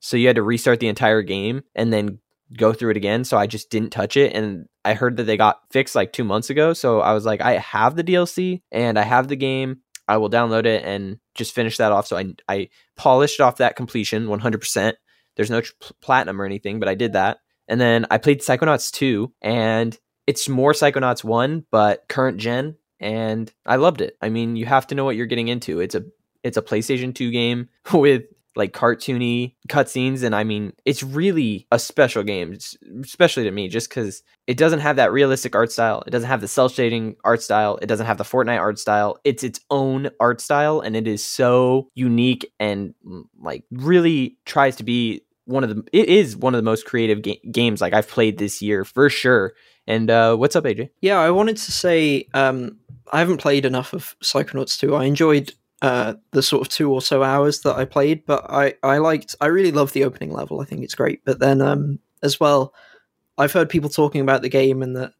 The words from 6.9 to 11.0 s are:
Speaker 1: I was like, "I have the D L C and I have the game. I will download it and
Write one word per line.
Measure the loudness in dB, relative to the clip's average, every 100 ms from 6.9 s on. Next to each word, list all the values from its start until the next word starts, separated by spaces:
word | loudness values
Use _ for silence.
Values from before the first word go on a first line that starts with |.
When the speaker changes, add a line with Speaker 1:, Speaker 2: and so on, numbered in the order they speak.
| 2
Speaker 1:
I | 2
was | 0
like, | 0 -2
"I | 0 0
have | -2 0 2
the | 2
D | 0 0
L | 0
C | -2 -4 -4 _
and | -2 0 0
I |
have | 2 2 0
the | -2
game. | -4 -4 -6 -8 _ -12 -2
I | 0
will | 2
download | 0 0 0 0
it | 0
and | -2 -8